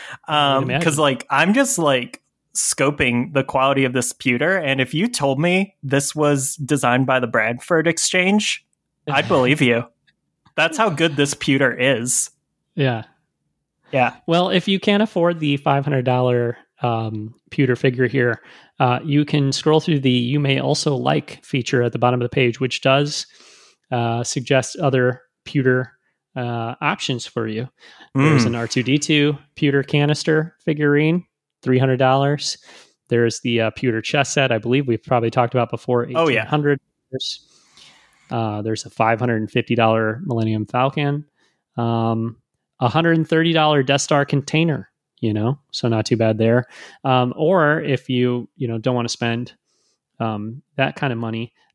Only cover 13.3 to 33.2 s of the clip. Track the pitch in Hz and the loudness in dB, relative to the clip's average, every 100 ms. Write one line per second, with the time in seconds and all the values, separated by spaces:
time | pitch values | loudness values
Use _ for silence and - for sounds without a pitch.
13.3 | _ _ _ _ _ - 135 127 - - | _ _ _ _ _ -4 0 0 -2 0
14.3 | 165 180 185 202 196 - 202 214 180 170 | 0 2 0 0 0 2 2 0 0 0
15.3 | 165 151 139 147 139 143 139 123 127 127 | 0 -2 0 2 0 0 0 0 2 2
16.3 | 120 120 - _ - 123 113 110 107 110 | 0 -2 -6 _ -6 -4 -2 -4 -8 -10
17.3 | - - - 131 123 135 123 123 135 120 | -16 -10 -2 0 2 0 0 0 2 0
18.3 | 110 - - _ - 127 123 160 147 147 | -2 -12 -20 _ -2 0 0 0 0 2
19.3 | 147 135 - 156 156 175 147 131 123 120 | 0 0 0 2 2 2 0 2 2 0
20.3 | 143 139 135 135 151 151 131 127 147 - | -2 0 0 0 -2 -2 -2 0 0 -4
21.3 | - - 139 117 127 120 117 123 123 120 | -18 -6 -4 0 0 0 2 2 2 0
22.3 | 143 123 113 127 - 135 135 147 - - | 0 0 0 -6 -2 2 2 2 -4 -10
23.3 | _ - - _ _ - 123 117 117 120 | _ -20 -20 _ _ -6 -4 -2 -2 -4
24.3 | 143 120 135 - - 143 131 127 127 _ | -6 0 0 0 -2 0 2 0 -2 _
25.3 | _ - 147 127 127 123 _ _ _ _ | _ -6 0 2 0 -2 _ _ _ _
26.3 | 131 120 117 113 - 151 196 - 123 - | -10 -6 -6 -6 -4 -4 -4 -4 -6 -6
27.3 | 120 113 107 131 _ - - - 135 151 | -6 -6 -6 -8 _ -20 -20 -6 2 4
28.3 | 143 113 117 117 131 113 147 - 151 147 | 4 2 -2 -2 -2 0 -2 2 2 2
29.3 | 143 _ - 147 139 - 147 147 147 - | -2 _ -2 0 0 0 2 2 0 0
30.3 | 156 160 _ - 151 147 143 156 175 - | 0 -2 _ -4 0 2 2 2 0 -4
31.3 | _ _ _ 131 127 131 127 131 135 139 | _ _ _ 0 2 2 4 4 4 2
32.3 | 143 - - - - - _ - 120 | -2 -4 -10 -16 -20 -20 _ -2 0